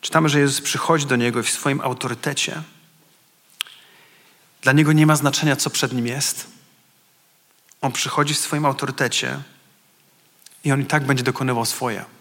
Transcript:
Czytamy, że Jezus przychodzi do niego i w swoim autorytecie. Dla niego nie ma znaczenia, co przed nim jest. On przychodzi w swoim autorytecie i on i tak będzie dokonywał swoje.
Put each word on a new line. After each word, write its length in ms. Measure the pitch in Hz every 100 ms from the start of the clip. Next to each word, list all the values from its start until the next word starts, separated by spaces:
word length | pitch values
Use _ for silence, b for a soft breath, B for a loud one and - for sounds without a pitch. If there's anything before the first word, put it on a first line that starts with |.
Czytamy, 280 | - 160 160
że 100 | 143
Jezus 220 | 143 135
przychodzi 440 | - 139 - 165 143
do 100 | 127
niego 240 | 120 117
i 40 |
w 60 | 110
swoim 320 | - 143 139
autorytecie. 800 | 131 127 127 117 - 139 - - 156 - _ _ _ _ _ _ _ _ B B B B B B B B B _
Dla 100 | 131
niego 220 | 139 151
nie 120 | 156 156
ma 100 | 151
znaczenia, 400 | 139 135 156 135
co 140 | -
przed 240 | - 131
nim 140 | 127 117
jest. 400 | 131 - - - - _ _ _ _ _ _ _ _ _ _ _ _
On 100 | 139
przychodzi 420 | 117 143 - 147
w 60 | 147
swoim 260 | - 151 151
autorytecie 760 | 131 139 127 131 - 127 135 139 _ _ _ _ _ _ _ _ _ - -
i 80 | 147
on 100 | 139
i 40 | 131
tak 180 | 151
będzie 200 | 135 135
dokonywał 420 | 127 127 131 120 113
swoje. 400 | - 123 101 - -